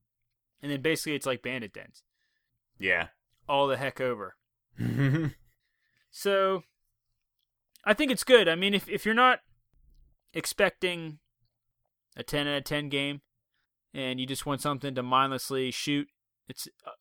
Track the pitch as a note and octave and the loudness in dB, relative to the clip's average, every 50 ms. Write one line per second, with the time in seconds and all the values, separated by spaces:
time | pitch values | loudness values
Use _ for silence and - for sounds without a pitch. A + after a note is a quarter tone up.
0 | _ _ _ _ _ _ _ _ _ _ _ _ - C#3+ C#3+ C#3 B2+ D#3+ D#3+ D3 | _ _ _ _ _ _ _ _ _ _ _ _ -8 -6 -6 -2 0 0 0 0
1 | - D#3 D3 C#3 - C#3 B2+ B2 - B2 B2+ B2+ A2+ G2 - - - - - - | -2 -4 -4 -4 -2 -2 -4 -4 -4 -8 -8 -8 -8 -10 -12 -16 -18 -18 -20 -20
2 | _ _ _ _ _ _ _ _ _ _ _ _ _ _ _ - F#2+ F#2+ F2+ E2+ | _ _ _ _ _ _ _ _ _ _ _ _ _ _ _ -4 0 2 2 2
3 | E2+ F2 _ _ _ _ _ _ _ - C#3+ C#3 C#3+ C#3 C3 A#2+ C#3 C3+ - - | 0 -4 _ _ _ _ _ _ _ -2 0 2 2 2 2 0 -2 -6 -6 -4
4 | C3 B2+ A#2+ G#2+ G2+ F#2 - _ _ _ _ _ _ _ _ - A#2 A#2+ A#2 A#2+ | -4 -4 -4 -4 -8 -14 -14 _ _ _ _ _ _ _ _ -6 -4 -2 0 2
5 | C#3 C3+ C3+ E3 D#3+ D3 - _ - _ _ _ _ _ _ _ _ _ _ _ | 2 2 2 2 0 -2 -6 _ -20 _ _ _ _ _ _ _ _ _ _ _
6 | _ _ - - - G3+ G3 G3 F#3+ F#3+ F#3+ F3+ E3 _ _ _ _ _ _ _ | _ _ -14 -6 -2 0 2 2 2 2 0 -2 -6 _ _ _ _ _ _ _
7 | _ _ _ _ _ _ _ _ _ _ _ _ _ _ _ - - G3+ G#3+ - | _ _ _ _ _ _ _ _ _ _ _ _ _ _ _ -4 2 2 4 4
8 | D4+ C4+ B3+ - - - B3+ A#3 G3 E3+ D#3+ E3+ F#3 G3+ G3+ F#3+ - - - F3 | 4 0 0 0 4 8 8 8 8 8 4 2 2 2 2 0 -2 -2 -6 -2
9 | - G#3 A3 A#3 B3 B3+ B3 - _ _ _ _ _ _ _ _ _ - - _ | 0 0 4 6 6 6 4 4 _ _ _ _ _ _ _ _ _ -20 -20 _
10 | - _ _ _ _ _ - E3 - - - - G#3 F#3 - - - F3+ F3 E3+ | -20 _ _ _ _ _ -10 -8 -6 -6 0 2 2 2 2 0 -4 -4 -4 -4
11 | E3 D#3+ D#3 D3 _ _ _ _ _ _ _ _ _ _ _ _ _ _ _ _ | -8 -10 -12 -14 _ _ _ _ _ _ _ _ _ _ _ _ _ _ _ _
12 | _ _ - - B2 - - D3 D3 D3 C#3+ C#3+ C3+ - D#3 D3 D3 C#3+ C#3 C#3 | _ _ -16 -14 -10 -4 -4 -2 -2 0 -2 -4 -4 -4 -4 -4 -4 -2 -4 -4
13 | C#3 C#3+ C#3+ C#3+ _ _ _ _ _ _ _ _ _ _ _ _ _ _ - C#3 | -2 -4 -6 -8 _ _ _ _ _ _ _ _ _ _ _ _ _ _ -10 -8
14 | C3+ B2+ B2+ B2+ B2+ C3 C3+ - - D3 C#3+ B2+ - D3+ C#3+ C3 C#3 C#3+ C3 B2+ | -6 -6 -4 -4 -4 -6 -6 -6 -4 -4 -4 -2 -2 -4 -4 -4 -4 -6 -6 -4
15 | B2 B2 B2+ C3 C3+ C3+ C3+ B2+ - - C3+ C3 C3 B2+ A#2+ - - D3 C#3+ C#3+ | -4 2 2 2 2 2 0 -4 -6 -4 -4 -4 -4 -4 -4 -6 -4 -2 -2 -2
16 | D3 - _ _ _ _ _ _ _ - - - - - _ _ - - - - | -2 -6 _ _ _ _ _ _ _ -20 -14 -14 -14 -14 _ _ -20 -20 -20 -20